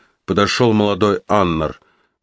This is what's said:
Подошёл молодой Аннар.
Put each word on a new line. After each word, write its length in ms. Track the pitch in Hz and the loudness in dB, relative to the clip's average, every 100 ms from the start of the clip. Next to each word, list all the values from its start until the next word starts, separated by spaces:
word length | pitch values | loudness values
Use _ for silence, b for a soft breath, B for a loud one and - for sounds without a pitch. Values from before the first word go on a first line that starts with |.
| b b | b b
Подошёл 480 | - 170 135 - 123 | -4 -2 0 0 2
молодой 480 | 107 104 98 104 95 - | 2 0 0 0 -2 -2
Аннар. 520 | 104 90 80 78 - _ _ _ _ | 0 0 -2 -4 -8 _ _ _ _